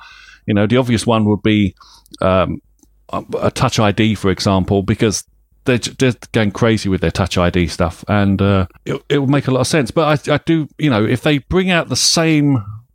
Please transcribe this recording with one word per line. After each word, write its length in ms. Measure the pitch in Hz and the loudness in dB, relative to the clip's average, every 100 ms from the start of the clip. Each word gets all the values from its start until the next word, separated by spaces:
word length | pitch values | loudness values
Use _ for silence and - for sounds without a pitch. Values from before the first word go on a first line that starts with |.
| - - - - - | -10 -20 -20 -14 -2
you 80 | |
know, 140 | 104 104 | 0 2
the 80 | 123 | 2
obvious 280 | 123 113 - | 2 0 0
one 180 | 113 | 2
would 180 | 104 101 | 2 0
be, 320 | 110 107 95 - - - _ - | 2 2 0 -2 -18 -20 _ -4
um, 400 | 92 92 87 85 - _ _ _ - | 0 2 0 -4 -12 _ _ _ -12
a, 160 | - - - | -12 -8 -4
a 100 | - | -4
Touch 300 | - 127 - | 0 0 2
I 100 | 104 | 0
D, 240 | 98 110 | 2 0
for 160 | 101 98 | 0 -2
example, 520 | 90 104 95 90 101 | 0 0 0 2 0
because 420 | 95 107 117 92 - _ _ _ - | 0 0 0 -2 -8 _ _ _ -2
they're, 120 | 120 | -2
j-, 140 | - - | -4 -2
they're 140 | 135 110 - | -2 -2 -4
going 180 | 120 107 | -2 -2
crazy 400 | - 117 110 101 | 0 0 2 0
with 100 | 92 | 0
their 100 | 82 | 0
Touch 280 | - 92 - | -2 -2 0
I 100 | 87 | 0
D 180 | 90 82 | 2 -2
stuff, 380 | - 85 - - | -2 -4 -4 -2
and, 340 | 104 98 95 | 0 2 2
uh, 240 | 98 95 92 - | 2 2 -2 -6
it, 180 | - - - | -10 -10 -2
it 100 | 143 | -2
would 120 | 135 | 2
make 160 | 143 131 | 0 0
a 40 | |
lot 100 | 127 | -2
of 60 | 127 | 0
sense. 240 | 165 117 | 0 0
But 380 | 165 151 151 - | 0 0 0 0
I, 60 | |
I 40 | 147 | -2
do, 240 | - 165 143 - | 0 -2 -2 -4
you 140 | 151 | 0
know, 120 | 110 | 0
if 180 | 113 123 | 0 0
they 160 | 160 147 | 0 -2
bring 320 | - 175 190 | 0 -2 0
out 180 | 170 127 | 0 -2
the 80 | 127 | -2
same 680 | - - 160 156 147 131 101 110 - | 0 0 2 2 2 0 -2 -14 -20